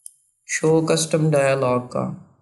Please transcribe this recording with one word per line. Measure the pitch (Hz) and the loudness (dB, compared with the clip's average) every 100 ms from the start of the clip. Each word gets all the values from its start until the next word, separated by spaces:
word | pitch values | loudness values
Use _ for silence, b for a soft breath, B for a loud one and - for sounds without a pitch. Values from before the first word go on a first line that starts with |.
| - _ _ _ - | -20 _ _ _ -10
show | - 156 160 160 | -2 2 2 2
custom | 160 160 160 156 | 0 0 0 2
dialog | 147 139 135 127 123 123 | 2 2 0 0 -2 -2
का | 135 127 - - _ | -6 -6 -8 -16 _